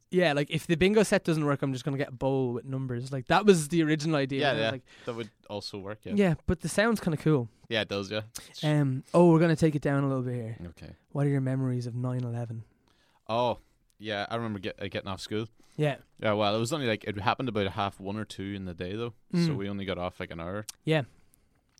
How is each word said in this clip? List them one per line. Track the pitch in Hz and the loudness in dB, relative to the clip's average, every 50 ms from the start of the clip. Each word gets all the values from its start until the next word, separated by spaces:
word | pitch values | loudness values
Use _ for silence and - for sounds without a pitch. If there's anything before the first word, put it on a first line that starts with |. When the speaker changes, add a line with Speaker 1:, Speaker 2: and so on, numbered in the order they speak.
| _ - | _ -2
Speaker 1:
Yeah, | - 180 180 160 143 | 2 2 4 4 4
like, | 143 147 - | 2 0 0
if | - 156 - | -2 -4 -2
the | - 170 | 0 2
bingo | 151 180 190 214 226 202 | 4 4 4 6 4 4
set | - 208 185 - | 4 4 2 2
doesn't | - 165 156 151 | 2 0 2 2
work, | 147 143 - | 0 0 0
I'm | - 139 | 0 -2
just | 131 123 - | -2 -2 -4
gonna | 156 135 | -4 -4
get | 135 - - | -4 -4 -6
a | 127 | -6
bowl | 117 - 135 135 135 131 123 | -4 -2 0 0 0 0 0
with | 120 117 - | -2 -4 -6
numbers. | 135 131 131 135 127 123 120 123 131 139 | -6 -6 -6 -4 -4 -4 -6 -6 -6 -6
Like, | 135 123 | -6 0
that | - 170 170 208 | 2 2 6 8
was | 208 190 165 151 143 | 8 6 6 6 0
the | 170 170 160 | 2 2 4
original | 151 156 156 143 165 160 | 4 2 2 2 2 0
idea. | 143 139 131 139 135 | 2 0 0 0 2
Speaker 2:
Yeah, | 147 139 | 2 2
Speaker 1:
And | 127 | 2
I | 110 | 2
was | 110 | 2
Speaker 2:
yeah. | 113 | 0
Speaker 1:
like, | 123 127 - - - - - | -2 -4 -8 -14 -20 -14 -8
Speaker 2:
That | - 117 | -8 -6
would | 113 117 104 _ _ - - | -6 -8 -10 _ _ -14 -10
also | 101 104 98 - - | -8 -8 -8 -8 -10
work, | 101 92 98 107 - - | -10 -10 -10 -10 -10 -8
yeah. | - - | -2 2
Speaker 1:
Yeah, | 202 202 180 156 - _ | 2 4 4 2 0 _
but | - 185 - | -2 -2 -2
the | - 160 | -4 -2
sound's | - - 208 233 233 202 | 0 2 2 4 2 0
kinda | - 180 156 | 0 -2 -2
cool. | - - 156 156 135 117 110 _ _ _ - | 0 2 4 4 2 2 -2 _ _ _ -2
Speaker 2:
Yeah, | 117 110 101 | 0 0 0
it | |
does, | - 101 101 101 95 | 0 -2 -4 -4 -4
yeah. | 104 107 107 107 - - - - - - - | -4 -6 -6 -6 -12 -16 -16 -16 -10 -4 0
Speaker 1:
Um, | 151 151 147 143 135 131 131 - - - | 2 2 4 2 2 0 -2 -2 2 6
oh, | 170 175 175 | 8 8 8
we're | 165 160 | 8 8
gonna | 170 165 160 | 6 4 4
take | - 165 160 147 | 4 4 2 2
it | 147 | 2
down | - 147 139 139 139 | 0 0 0 2 0
a | 139 | 0
little | 135 131 123 | 0 -2 -2
bit | 127 123 | -4 -4
here. | 123 113 110 113 - 87 87 | -6 -6 -8 -8 -10 -12 -14
Speaker 2:
Okay. | 78 - - - - - _ _ - | -14 -16 -18 -18 -18 -20 _ _ -2
Speaker 1:
What | 147 143 | 0 0
are | 147 | 2
your | 139 139 | 2 2
memories | 131 131 131 131 131 127 123 123 120 | 0 0 0 0 0 0 -2 -2 -4
of | 123 113 | -6 -6
nine | 123 123 127 127 127 123 | -4 -4 -2 -2 -2 -4
eleven? | 120 117 117 120 113 113 113 110 _ _ _ _ _ _ _ _ _ _ _ _ - | -4 -4 -6 -6 -6 -8 -12 -14 _ _ _ _ _ _ _ _ _ _ _ _ -4
Speaker 2:
Oh, | 110 120 123 120 107 - - _ _ _ _ _ _ | 0 0 2 0 0 -4 -8 _ _ _ _ _ _
yeah, | - 104 107 104 101 101 - | -12 -8 -4 -4 -4 -4 -4
I | 117 | -4
remember | 117 117 113 107 98 | -4 -4 -4 -4 -6
get, | 92 104 - | -6 -8 -8
uh, | - 101 98 | -6 -8 -6
getting | - 107 - | -6 -6 -6
off | 98 95 90 | -6 -8 -8
school. | - - 107 107 113 110 _ - - _ _ | -6 -6 -4 -4 -4 -6 _ -18 -20 _ _
Speaker 1:
Yeah. | - 151 147 135 - - _ _ - | -2 -2 -2 -2 -4 -10 _ _ -4
Speaker 2:
Yeah, | - 110 104 | -2 0 2
well, | 104 107 101 104 | 2 2 2 2
it | 113 | 0
was | 117 117 156 | 0 0 -2
only, | 156 135 | -2 0
like, | 117 107 101 - | 0 -2 -2 -2
it | 107 98 | -6 -6
happened | 101 - 120 107 - 135 | -2 0 0 0 0 -2
about | 127 104 107 98 95 | -2 -2 0 -2 -2
half | 87 107 101 101 - - | -2 -2 -4 -4 -4 -8
one | 98 98 101 | -10 -8 -8
or | 107 104 | -8 -8
two | - - - 95 98 101 | -10 -10 -10 -8 -8 -8
in | 101 95 | -8 -8
the | 92 87 | -10 -8
day, | 85 90 90 101 | -8 -8 -8 -6
though. | 110 117 120 117 _ _ - - | -6 -8 -8 -10 _ _ -4 0
So | 175 170 165 | 0 2 2
Speaker 1:
Mm. | 147 | 0
Speaker 2:
we | 120 98 101 | -2 -4 -4
only | 101 98 98 | -4 -4 -4
got | 92 90 | -4 -4
off, | 87 87 90 - - | -4 -4 -6 -6 -8
like, | 92 85 | -10 -10
an | 78 85 | -10 -10
hour. | 82 87 95 104 107 - - _ - | -8 -8 -8 -8 -10 -12 -14 _ -2
Speaker 1:
Yeah. | 156 160 156 123 - - - _ _ _ _ _ _ _ _ _ _ _ _ | 0 0 0 -2 -4 -10 -20 _ _ _ _ _ _ _ _ _ _ _ _